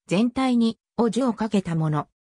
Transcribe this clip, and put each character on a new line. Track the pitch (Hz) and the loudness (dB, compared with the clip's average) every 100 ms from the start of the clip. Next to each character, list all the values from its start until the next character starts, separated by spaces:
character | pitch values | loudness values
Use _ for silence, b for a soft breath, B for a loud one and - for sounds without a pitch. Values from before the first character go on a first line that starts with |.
| - | -4
全 | 170 240 | 0 0
体 | 262 262 240 | 0 0 2
に | 226 - _ - | 0 -2 _ -2
お | 233 | 0
ジ | 233 | 2
ュ | 262 | -2
を | |
か | 214 220 | -2 0
け | 208 | -2
た | 180 | 0
も | 165 160 | -2 0
の。 | 151 - _ | -2 -4 _